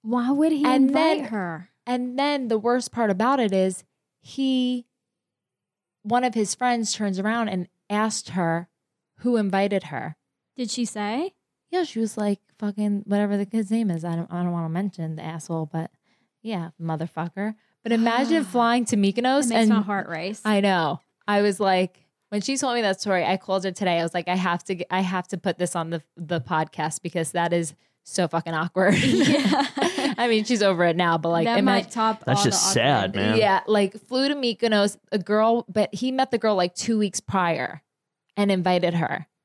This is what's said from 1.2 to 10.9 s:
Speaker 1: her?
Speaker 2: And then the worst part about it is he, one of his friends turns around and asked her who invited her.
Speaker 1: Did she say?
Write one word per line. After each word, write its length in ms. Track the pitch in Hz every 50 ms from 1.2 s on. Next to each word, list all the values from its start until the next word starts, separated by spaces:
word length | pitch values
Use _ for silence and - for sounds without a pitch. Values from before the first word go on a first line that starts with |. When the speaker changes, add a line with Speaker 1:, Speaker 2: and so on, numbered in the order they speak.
| 285
Speaker 1:
her? 420 | 220 220 214 185 175 165 160 180 _ _ _ _
Speaker 2:
And 320 | - 247 247 247 254 247 262
then 300 | 277 294 294 285 262 233
the 80 | 220 220
worst 320 | 208 240 240 254 240 -
part 200 | - 233 240 214
about 280 | 196 180 214 247 269 269
it 140 | 240 208 185
is 320 | 190 185 190 185 - - _ _ _ _ _ _ _ _
he, 640 | - - - 269 269 262 254 254 247 254 247 240 _ _ _ _ _ _ _ _ _ _ _ _ _ _ _ _ _ _ _ _ _ _ _ _
one 220 | 208 226 247 254
of 100 | 254 220
his 200 | 233 208 190 -
friends 380 | - 247 254 240 233 226 208 -
turns 260 | - 214 202 190 185
around 300 | 196 214 226 233 233 208
and 200 | 202 185 175 - _ _ _ _
asked 420 | 202 208 214 220 214 - - -
her 380 | - 190 175 165 165 165 175 _ _ _ _ _ _ _ _ _ _ _
who 180 | - 247 247
invited 480 | 226 208 196 185 196 196 202 202 190 -
her. 320 | - 143 127 - 165 156 _ _ _ _ _ _ _ _
Speaker 1:
Did 140 | - 247 214
she 140 | - - 240
say? 500 | 214